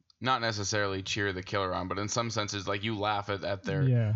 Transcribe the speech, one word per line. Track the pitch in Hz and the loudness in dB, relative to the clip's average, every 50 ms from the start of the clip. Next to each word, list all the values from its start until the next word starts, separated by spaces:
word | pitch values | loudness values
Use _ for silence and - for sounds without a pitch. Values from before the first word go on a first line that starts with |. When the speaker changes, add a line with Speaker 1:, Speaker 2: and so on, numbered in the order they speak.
| _ _ _ - | _ _ _ -2
Speaker 1:
not | 113 127 131 123 | 0 2 2 2
necessarily | 117 113 107 104 101 98 110 107 101 98 95 95 | 2 0 0 0 -2 0 2 2 2 2 0 -2
cheer | 95 - - 110 101 101 92 | -2 -2 -2 0 0 0 0
the | 90 | -2
killer | 90 - - 101 98 92 90 | -4 -2 -2 0 0 0 0
on, | 90 90 92 | -2 -2 -2
but | 95 95 | -2 -2
in | 104 104 | -2 -2
some | - 123 117 117 | 0 -2 -2 -2
senses, | 107 110 104 101 - 101 95 | -2 -2 -2 -2 -4 -4 -2
like, | 101 101 104 | -2 -2 -2
you | 101 113 113 101 | -2 -2 -2 0
laugh | 101 107 107 101 101 - | 0 0 0 0 -2 -2
at, | 101 95 78 | -4 -2 -2
at | 98 101 98 - | -4 -4 -4 -2
their | 98 98 143 | -2 0 2
Speaker 2:
Yeah. | 139 131 123 120 113 107 107 | 4 4 6 4 4 4 2